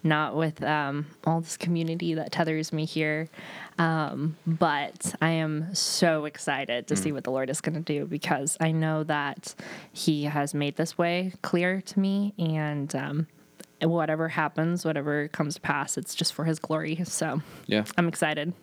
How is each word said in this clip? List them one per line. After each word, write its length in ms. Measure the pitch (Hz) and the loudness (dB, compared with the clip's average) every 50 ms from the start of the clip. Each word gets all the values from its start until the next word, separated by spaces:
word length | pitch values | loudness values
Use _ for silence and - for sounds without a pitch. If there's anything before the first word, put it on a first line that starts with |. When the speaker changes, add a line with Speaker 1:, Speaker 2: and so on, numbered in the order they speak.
| - | 4
Speaker 1:
not 320 | 156 151 151 156 135 101 | 4 4 4 2 0 2
with, 280 | 151 165 156 156 - - | 0 0 0 0 -2 0
um, 420 | - 151 151 147 139 139 147 151 147 - - - | 2 2 2 2 0 -2 -2 -4 -6 -10 -4 0
all 140 | 160 165 165 | 0 0 0
this 160 | 165 - - | 0 -4 -8
community 600 | - - 170 175 165 165 160 165 170 175 170 160 | -4 -2 0 0 0 0 -2 -2 -2 0 0 0
that 160 | 160 151 - | -2 -2 -4
tethers 420 | - 175 170 160 156 156 160 - - | -2 0 0 0 0 -2 -2 -2 -2
me 120 | 156 156 | -2 -2
here. 440 | 160 - 160 156 151 151 151 160 160 - - - - - - - - - | -2 0 0 0 0 0 -2 -4 -6 -10 -16 -16 -14 -14 -14 -16 -10 0
Um, 580 | - 170 165 160 160 151 143 135 135 143 160 156 - - | 2 2 2 4 2 0 -2 -2 -2 -2 -2 -2 -2 -2
but 680 | 165 165 160 175 160 147 143 143 - - - - - - - | -2 2 4 4 4 4 2 -2 -4 -6 -6 -6 -6 -2 2
I 80 | 160 160 | 2 2
am 380 | 165 160 160 156 156 151 160 175 196 | 4 2 0 0 0 -2 -2 -2 -2
so 520 | - - - - - 180 170 160 156 147 | -2 0 0 2 4 4 4 4 2 0
excited 640 | 151 147 - - - 143 131 139 - 120 123 117 | -4 -8 -6 -2 -2 -2 -2 0 -2 -2 -2 0
to 80 | - 147 | 0 0
see 160 | 147 - 156 | 0 2 0
Speaker 2:
Mm. 20 | 147 | -2
Speaker 1:
what 100 | 131 - | -2 -2
the 60 | 123 | 0
Lord 220 | 131 131 131 131 | 0 0 0 0
is 100 | - - | -2 -2
gonna 200 | - 160 160 151 | -2 -2 -2 -2
do, 260 | 165 - 151 147 143 | -2 -2 -2 -2 -2
because 500 | 170 - - - - 156 135 139 139 - - | -2 -4 -4 0 0 0 0 0 -2 0 0
I 120 | 165 160 | 2 2
know 320 | 160 160 160 160 156 156 156 | 4 2 2 2 2 0 0
that 500 | 156 151 147 143 143 - - - - - - - - - - - - - | 0 0 0 0 -2 -6 -8 -12 -14 -14 -14 -14 -14 -14 -14 -16 -16 -10
he 300 | - - - 156 147 147 | 0 2 2 2 2 0
has 320 | 147 147 151 143 143 - | 0 2 0 0 2 0
made 200 | 147 143 143 143 | 0 0 0 0
this 220 | - 160 165 - | 0 -2 -2 0
way 360 | - 170 170 175 180 185 185 180 - - | 0 2 2 2 0 0 -2 -4 -6 -4
clear 380 | - - 175 175 180 185 190 | 0 2 2 4 2 2 0
to 180 | 185 - - 196 | -4 -2 0 2
me, 340 | 196 196 196 202 202 202 202 - | 2 2 2 2 0 -2 -2 -2
and, 560 | 170 160 156 156 151 151 147 147 139 147 - | 0 0 0 0 0 0 -2 -2 -4 -2 -4
um, 320 | 135 135 143 143 151 160 - - - - - _ - - _ _ _ - | -4 -4 -2 -2 -2 -2 -2 -6 -20 -20 -20 _ -20 -20 _ _ _ 2
whatever 460 | 165 170 170 156 151 156 156 165 160 | 2 4 4 2 2 2 0 0 0
happens, 540 | - - 156 147 - - 160 165 175 175 - | 2 0 0 0 2 0 2 2 2 0 0
whatever 440 | 160 156 147 139 151 147 147 147 | 0 0 0 0 0 0 0 -2
comes 260 | 151 - - 156 147 - | -2 -2 -2 -2 -2 -2
to 60 | - | -4
pass, 380 | - - 143 143 139 - - - | -2 0 0 0 0 -2 -4 -6
it's 160 | - - - | -4 -6 -4
just 180 | - 170 - - | -2 -2 -2 0
for 120 | - 156 | 0 0
his 120 | 165 160 | 0 0
glory. 420 | 156 - - 160 156 156 156 156 165 180 | 0 0 -2 -2 -2 0 -2 -2 -2 -2
So 380 | - - - 160 160 131 156 151 - - - - | -4 -2 -2 0 0 0 -2 -4 -6 -14 -14 -2
Speaker 2:
Yeah. 160 | - 104 107 107 - - | 2 2 2 2 2 2
Speaker 1:
I'm 120 | - 170 | 2 2
excited. 460 | 170 165 - 170 151 151 151 147 170 180 - | 2 2 2 0 0 0 0 -2 -4 -4 -6